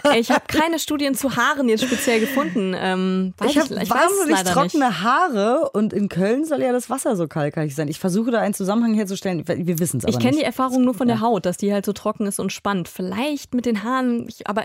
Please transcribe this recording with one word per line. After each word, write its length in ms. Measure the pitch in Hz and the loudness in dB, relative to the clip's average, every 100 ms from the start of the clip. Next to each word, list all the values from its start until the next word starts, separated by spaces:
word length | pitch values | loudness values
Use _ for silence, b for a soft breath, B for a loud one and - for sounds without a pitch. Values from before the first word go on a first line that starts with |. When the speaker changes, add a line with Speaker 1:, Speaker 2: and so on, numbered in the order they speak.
| 285 | 4
Speaker 1:
<laughs> 100 | 233 | 4
Speaker 2:
Ich 140 | 233 | 4
hab 160 | 294 - | 0 2
keine 320 | - 330 320 | 0 2 0
Studien 340 | - 302 285 | -2 -2 0
zu 220 | 269 269 233 | 0 -2 0
Haaren 320 | 254 294 247 | 0 2 2
jetzt 160 | 220 | 2
speziell 380 | 247 220 - 226 | 0 0 2 2
gefunden. 520 | 226 269 311 226 190 185 | 2 0 0 -2 -2 -2
Ähm, 580 | 185 185 185 185 190 - | -2 0 0 0 -2 -2
weiß 140 | 220 | 0
Speaker 1:
Ich 60 | 285 | 2
hab 80 | - | 0
Speaker 2:
ich, 60 | |
ich 60 | - | -2
weiß 120 | - | 0
es 20 | |
Speaker 1:
wahnsinnig 440 | 240 339 403 311 196 | 2 2 2 2 2
Speaker 2:
leider 140 | 180 | 2
Speaker 1:
trockene 340 | 208 185 302 254 | 2 2 2 2
Speaker 2:
nicht. 140 | 165 | 2
Speaker 1:
Haare 680 | 214 285 359 214 214 285 277 | 2 2 2 2 2 2 0
und 180 | 196 220 | 0 0
in 160 | - 202 | 0 -2
Köln 380 | 170 196 262 311 | 0 0 0 0
soll 160 | 262 | 0
ja 100 | 262 | 0
das 180 | 247 - | 0 -2
Wasser 280 | 262 311 190 | -4 -2 0
so 100 | 160 | -2
kalkhaltig 480 | 165 147 160 151 139 | -2 -2 -2 -4 -2
sein. 140 | 147 | -4
Ich 100 | - | -2
versuche 320 | 190 185 233 | 0 0 2
da 80 | 226 | 0
einen 140 | 190 | 0
Zusammenhang 400 | 202 185 226 233 | -2 0 2 2
herzustellen. 520 | 214 190 196 196 170 160 | 2 0 -4 -4 -4 -2
Wir, 220 | 120 175 | -2 0
wir 100 | 165 | 0
wissen's 260 | 175 127 226 | 0 0 0
aber 80 | |
Speaker 2:
Ich 60 | 185 | 2
kenn 100 | 240 | 2
Speaker 1:
nicht. 100 | 302 | 2
Speaker 2:
die 60 | - | 0
Erfahrung 400 | - 262 254 247 | -2 0 2 2
nur 80 | |
von 140 | 269 240 | 2 0
der 100 | 226 | 2
Speaker 1:
Ja. 40 | |
Speaker 2:
Haut, 240 | 226 202 180 | 2 0 0
dass 120 | 175 | -2
die 160 | 202 | 0
halt 120 | 202 196 | 0 -2
so 60 | |
trocken 340 | 196 214 214 202 | -4 -4 -2 -4
ist 140 | - | -2
und 140 | 190 | -6
spannt. 340 | - 202 196 165 | -4 -4 -4 -4
Vielleicht 680 | - 185 196 294 285 - | -8 -6 -4 -4 -4 -4
mit 120 | 247 240 | -2 -2
den 180 | 208 | -2
Haaren, 420 | 220 262 254 233 240 | -2 0 0 -2 -6
ich, 180 | - - | -10 -6
aber 160 | 208 | -4